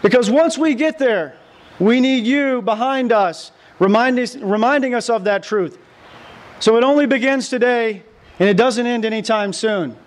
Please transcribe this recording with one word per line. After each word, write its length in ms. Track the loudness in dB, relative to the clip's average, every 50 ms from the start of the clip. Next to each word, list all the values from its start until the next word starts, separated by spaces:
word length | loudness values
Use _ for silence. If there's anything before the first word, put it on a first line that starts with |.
Because 280 | 2 4 2 4 2 4
once 280 | 2 4 2 2 0
we 180 | 0 0 0 0
get 240 | 0 -2 -2 -2 0
there, 360 | 0 0 0 0 -4 -6 -10 -20 -20 -20 -20 -20 -20 -20 -6 0
we 200 | 2 2 4 4
need 260 | 2 2 2 0 0
you 360 | 0 0 0 0 0 -2 -2
behind 500 | -2 -2 -2 -2 -2 -4 -2 -2 0 0
us, 400 | 2 2 2 0 -2 -8 -16 -20 _ _ -20 -20 -2 0
reminding, 680 | 2 2 4 2 2 2 0 -2 -2 -4 -8 -10 -6
reminding 460 | -4 -2 0 2 2 2 0 -2 -2 -4
us 160 | -4 -2 -2
of 140 | -4 -2 0
that 180 | -2 -2 -2 -4
truth. 340 | -4 -4 -4 -4 -4 -8 -16 _ _ _ _ -20 -20 -20 -20 -20 -20 -20 -20 -20 -20 -14 -2
So 180 | 0 2 2
it 60 | 4 4
only 240 | 4 2 2 2
begins 420 | 2 0 0 0 0 -2 -2 -4 -4
today, 540 | -2 0 0 0 0 0 -2 -4 -6 -8 -14 -20 _ _ _ -20 -4 0
and 80 | 2
it 100 | 2 4
doesn't 280 | 4 2 2 0 -2 -2
end 200 | -2 -4 -2 -4
anytime 480 | -4 -4 -4 -2 -2 -2 -2 -2 -4 -6
soon. 420 | -4 -4 -2 -2 -2 -4 -6 -10 -14 -20